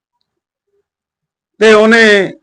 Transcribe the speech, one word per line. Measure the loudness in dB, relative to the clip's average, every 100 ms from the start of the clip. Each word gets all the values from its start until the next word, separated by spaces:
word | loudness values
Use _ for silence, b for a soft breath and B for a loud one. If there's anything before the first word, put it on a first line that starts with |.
| _ _ _ _ _ _ _ _ _ _ _ _ _ _ _ _
ਤੇ | 0
ਉਹਨੇ | 2 2 0 0 0 -4 -12